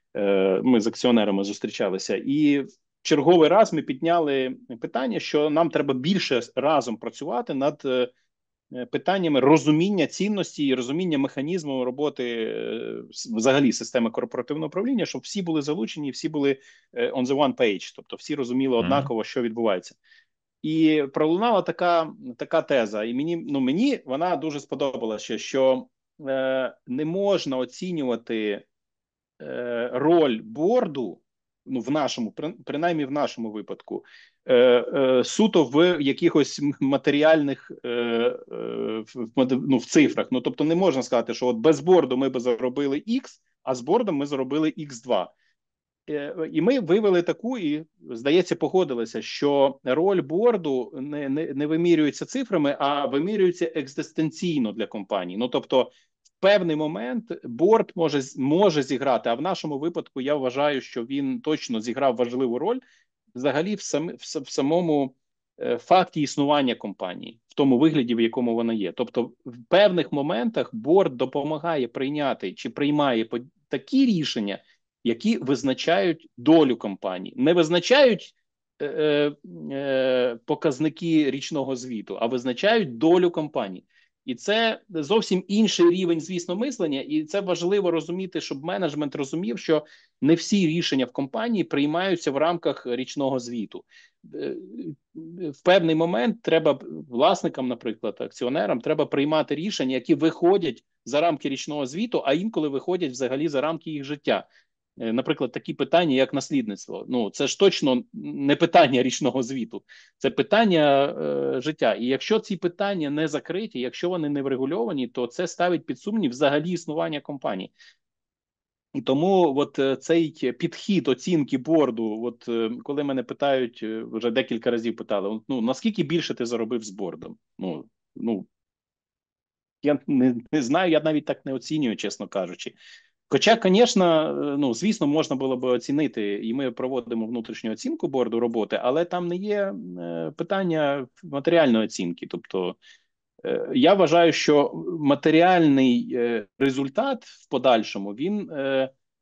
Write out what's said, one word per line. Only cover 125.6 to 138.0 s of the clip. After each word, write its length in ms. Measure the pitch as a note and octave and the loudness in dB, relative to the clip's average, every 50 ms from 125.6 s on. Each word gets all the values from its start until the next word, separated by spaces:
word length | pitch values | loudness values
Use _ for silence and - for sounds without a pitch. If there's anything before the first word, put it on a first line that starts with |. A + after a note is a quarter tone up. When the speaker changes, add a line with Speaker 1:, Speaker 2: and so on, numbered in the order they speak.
Speaker 1:
наскільки 420 | A2+ A#2 C3 - - A3+ G#3+ - E3 | -2 -2 -2 -2 -2 -2 -2 -2 -2
більше 320 | C3+ D#3 E3+ - - - | -2 -2 -2 -2 -4 -6
ти 120 | - B2 | -6 -4
заробив 380 | A#2 A#2+ A2+ A#2 A2 B2 A#2 A2 | -4 -4 -4 -2 -2 -4 -4 -6
з 60 | G#2+ | -8
бордом? 460 | F#2+ G2+ G2 F2 D#2+ D#2 - F2 - - _ _ _ - | -10 -8 -8 -8 -8 -10 -12 -16 -16 -18 _ _ _ -10
Ну, 260 | F#2+ F#2 E2 D2+ - _ _ _ _ _ _ | -8 -6 -6 -8 -10 _ _ _ _ _ _
ну, 300 | - - A2+ A2+ F#2 F#2 - _ _ _ _ _ _ _ _ _ _ _ _ _ _ _ _ _ _ _ _ _ _ _ _ _ _ - | -8 -4 -4 -4 -4 -6 -10 _ _ _ _ _ _ _ _ _ _ _ _ _ _ _ _ _ _ _ _ _ _ _ _ _ _ 0
я 160 | C#3+ D3 C3+ - | 0 0 0 0
не, 280 | - D3+ C3 B2+ C3 B2 A#2 A#2 - - | 0 2 4 4 4 2 0 -4 -4 -2
не 100 | D#3 C3 | -2 0
знаю, 300 | A2+ C#3 E3+ F#3+ F3+ D#3+ | 2 2 2 2 2 2
я 80 | D3+ | 2
навіть 240 | D3+ D#3 D#3 D3+ D3 | 2 2 0 -2 -2
так 220 | - C#3 - - | -4 -6 -6 -6
не 80 | C#3 C3 | -8 -8
оцінюю, 420 | C3 B2+ - D#3 D#3 D3 A#2 G#2+ | -8 -6 -6 -4 -2 0 0 -2
чесно 320 | - - G2+ - - - - | -2 -4 -6 -8 -8 -10 -6
кажучи. 460 | - G2+ F#2 E2+ F#2 - - - - _ - - - - _ _ _ _ _ _ | -4 -4 -4 -4 -8 -12 -14 -16 -16 _ -20 -20 -20 -20 _ _ _ _ _ _
Хоча, 280 | D3 C#3 - G3+ A3+ | 0 2 4 4 4
конечно, 480 | A3+ - F#3 F#3 G3+ A#3+ A#3 - G3+ F#3 | 4 4 4 6 6 6 6 4 4 4
е, 520 | F3 E3 D#3 D#3 D#3 C#3+ C#3+ C#3+ D3 C#3+ C#3+ | 4 4 4 2 0 -2 -2 -4 -2 -2 0
ну, 160 | D3 C3 A2+ | 0 0 0
звісно, 320 | - E3+ G#3+ A3 - D#3+ | 0 -2 -2 -2 0 0
можна 300 | C#3+ C#3+ D#3 D3+ - D3 | 0 2 0 0 0 -2
було 200 | C3 C#3 C3+ C3 | -2 -2 -2 -2
би 120 | B2 B2+ B2+ | -2 0 0
оцінити, 720 | B2 B2 A#2+ - C#3 D3 D#3 C3 - A#2 G#2 G2+ G2+ G2+ - | 0 0 0 -2 -2 0 0 -2 -2 -2 -2 -2 -2 -4 -4
і 120 | A2 B2 | -4 -4
ми 160 | C3+ C#3 B2+ | -2 -4 -4
проводимо 560 | A#2 - C3 B2+ C3+ B2+ A#2+ A#2 B2 A2+ A2+ | -4 -4 -6 -4 -4 -4 -4 -4 -4 -4 -4
внутрішню 460 | A2 A#2+ A#2+ A2+ - A2 - - A2+ A2 | -4 -6 -6 -8 -8 -10 -8 -8 -6 -6
оцінку 360 | A2 - B3+ E4 D#4 | -6 -6 -6 -6 -4